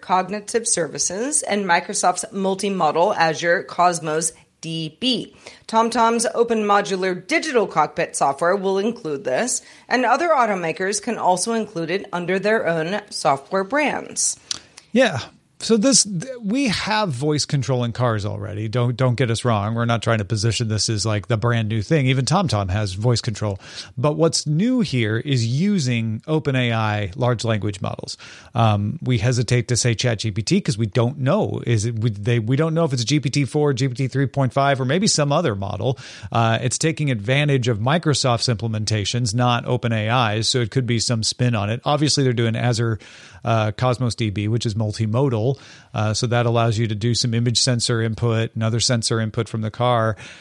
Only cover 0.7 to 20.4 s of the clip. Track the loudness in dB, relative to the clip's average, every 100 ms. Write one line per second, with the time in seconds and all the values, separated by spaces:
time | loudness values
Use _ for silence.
0.7 | -2 -2 -4 -4 -2 -2 -2 0 -2 2
1.7 | 0 0 0 0 0 -4 -4 -2 -2 -2
2.7 | 0 0 4 2 4 2 2 0 0 0
3.7 | 2 2 2 -2 -2 -2 -6 _ _ -10
4.7 | -8 -8 -4 -2 -2 -4 -14 -20 -20 -2
5.7 | 0 2 2 2 2 0 2 2 2 4
6.7 | 2 2 -2 -2 -2 -2 -2 0 0 2
7.7 | 2 0 0 -4 0 0 2 0 2 0
8.7 | 0 -2 -4 -6 -6 -2 -2 0 -4 -8
9.7 | -20 -4 0 2 2 2 2 2 0 -2
10.7 | -4 -4 -4 -4 -2 2 2 0 -2 -4
11.7 | -6 -4 -4 -4 -6 -2 0 2 2 2
12.7 | 0 -2 -4 -6 -2 0 0 -2 -4 0
13.7 | 0 0 -2 -6 -4 -4 -4 -8 -10 -10
14.7 | -20 _ 2 2 2 -8 -16 _ _ 0
15.7 | 4 4 4 2 -2 -6 -8 -2 0 0
16.7 | -2 -2 0 0 0 0 0 0 -2 0
17.7 | 0 -2 0 0 0 -2 -6 -8 -6 -4
18.7 | 0 0 2 0 2 0 0 0 0 0
19.7 | 0 0 0 2 0 0 0